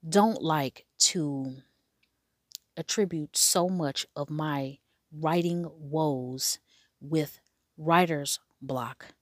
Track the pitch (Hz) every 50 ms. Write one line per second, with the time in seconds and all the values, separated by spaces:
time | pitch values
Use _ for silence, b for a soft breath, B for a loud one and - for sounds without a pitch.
0 | - 160 160 202 202 226 220 - - 160 160 151 139 131 - - _ _ _ _
1 | - - - 190 156 147 143 135 135 135 127 131 - _ _ _ _ _ _ _
2 | _ _ _ _ _ _ _ _ _ _ - - _ _ _ - 165 - - -
3 | 208 180 175 160 151 - - - - - - 185 170 180 185 180 160 139 131 -
4 | - _ _ - 143 - 156 151 156 156 147 143 135 135 139 _ _ _ _ _
5 | _ _ 156 151 156 156 160 175 170 175 170 175 170 160 151 160 156 143 147 160
6 | 156 151 143 131 127 127 127 131 - - - - b b b b b b b b
7 | - 143 160 160 151 147 - - _ _ _ _ _ _ _ - 156 160 165 175
8 | 180 170 165 147 143 135 - - _ _ _ _ - 131 135 127 120 113 - _
9 | - - - _